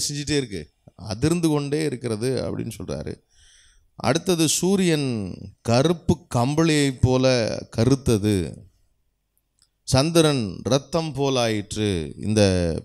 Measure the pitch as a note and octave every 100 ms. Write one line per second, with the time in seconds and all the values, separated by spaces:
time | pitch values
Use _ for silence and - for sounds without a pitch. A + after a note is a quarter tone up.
0 | - D3 C#3+ D3 B2 F#2+ D2 _ _ -
1 | G#2+ A2 D3 F3 E3 D3 C#3+ D3+ D#3 C3
2 | B2 G#2+ A#2+ A#2+ E2+ G2+ A#2 - - C#2+
3 | - - _ _ _ _ _ _ _ -
4 | - E3+ E3+ E3+ D#3+ - F3 G3 F3+ D#3
5 | C3+ A#2 F#2+ - F#2+ - - A#2 D3+ F3
6 | - F3 - B2+ B2 D3 E3 D3+ C#3+ B2
7 | B2 B2+ C3 B2+ A2 - - - A#2 C3+
8 | B2+ A2 G#2 G2+ D2+ G#1+ - _ _ _
9 | _ _ _ _ _ _ _ _ - C3
10 | D#3 E3+ D#3 C#3 G#2 E2+ - C3+ C#3 E3+
11 | D#3+ C3+ C#3 C3+ A#2 A2 G2 G#2 G#2+ F2+
12 | D2+ B1 G2 G#2+ G2+ F#2 E2+ D#2+